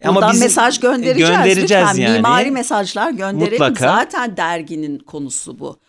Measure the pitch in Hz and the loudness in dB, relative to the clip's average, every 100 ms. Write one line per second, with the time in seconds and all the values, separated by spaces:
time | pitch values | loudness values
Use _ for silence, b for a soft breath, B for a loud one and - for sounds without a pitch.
0 | 156 190 214 233 247 254 233 - 247 262 | 0 2 4 4 2 2 2 2 0 0
1 | 247 254 165 180 190 190 185 196 180 - | 0 2 4 4 4 2 2 2 2 2
2 | 120 113 233 247 262 269 247 208 185 202 | 2 2 2 2 0 -2 -2 -2 -2 -4
3 | 285 233 196 151 180 226 135 110 127 202 | -4 -4 -6 -2 -2 0 0 0 0 0
4 | 254 - 240 185 165 170 156 160 151 143 | -2 -4 -6 -6 -4 -6 -8 -10 -8 -10
5 | - 156 139 - - 120 139 135 | -12 -12 -10 -10 -12 -14 -14 -16